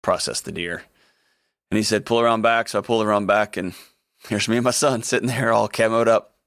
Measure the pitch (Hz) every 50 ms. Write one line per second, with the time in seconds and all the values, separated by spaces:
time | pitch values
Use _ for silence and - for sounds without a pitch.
0 | - - 92 85 - - 62 - - - 82 85 87 87 87 - - _ _ _
1 | _ _ _ _ _ _ _ _ _ _ _ _ _ _ - 107 107 107 110 104
2 | 98 - 117 117 117 117 117 113 107 117 117 113 117 - - 104 101 - 120 113
3 | 107 107 107 104 101 95 101 104 107 104 - - 92 92 90 - - _ _ _
4 | _ _ _ _ _ - 113 104 98 - 113 120 120 135 - - - 147 131 113
5 | 117 - - 117 - 123 123 120 113 113 113 110 110 107 - - 113 110 113 117
6 | 117 113 113 110 - _ _ _ _